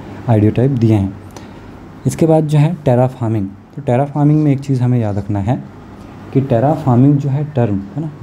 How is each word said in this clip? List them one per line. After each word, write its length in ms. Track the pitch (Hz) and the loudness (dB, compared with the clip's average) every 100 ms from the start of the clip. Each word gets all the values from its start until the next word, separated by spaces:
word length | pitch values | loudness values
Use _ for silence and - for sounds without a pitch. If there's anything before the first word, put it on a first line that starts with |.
| - - 123 | -12 -8 0
ideotype 480 | 110 104 107 131 127 | 4 4 2 0 2
दिए 160 | 113 | 2
हैं। 220 | 107 98 98 - - - - - - - - 131 | 2 0 -6 -16 -20 -20 -20 -20 -20 -20 -8 -6
इसके 200 | - 160 | 0 2
बाद 180 | 160 | 2
जो 140 | 156 151 | 2 2
है 180 | 151 180 | 2 0
terraforming। 720 | 135 120 131 - 113 110 98 - - - | 0 2 2 0 -2 -2 -4 -8 -18 -8
तो 60 | |
terraforming 640 | 135 123 143 147 147 151 | -2 0 0 0 2 2
में 80 | 151 | 2
एक 80 | 135 | 0
चीज़ 220 | 135 131 | -2 0
हमें 180 | 123 123 | 0 0
याद 180 | 107 101 | 0 -4
रखना 200 | 98 101 | -4 -2
है 260 | 101 135 - - - - - - - | -2 -4 -6 -18 -20 -20 -20 -20 -4
कि 80 | 139 | -2
terraforming 760 | 135 117 135 156 127 120 139 139 | 0 2 2 0 2 4 4 2
जो 120 | 143 | 0
है 160 | 139 | -4
term, 320 | 147 - 113 98 | -2 -2 0 -2
है 240 | 101 143 | -6 -8
ना, 100 | 156 - | -8 -2